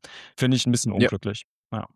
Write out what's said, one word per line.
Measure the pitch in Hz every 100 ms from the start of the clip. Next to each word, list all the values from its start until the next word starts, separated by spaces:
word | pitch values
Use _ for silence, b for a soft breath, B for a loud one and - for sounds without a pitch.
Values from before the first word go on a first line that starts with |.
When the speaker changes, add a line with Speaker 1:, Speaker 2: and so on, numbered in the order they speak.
| B B B -
Speaker 1:
Finde | 127 127
ich | 123
ein |
bisschen | 120 117
Speaker 2:
Ja. | 98
Speaker 1:
unglücklich. | 123 98 107 110 - _ _
Ja. | 110 -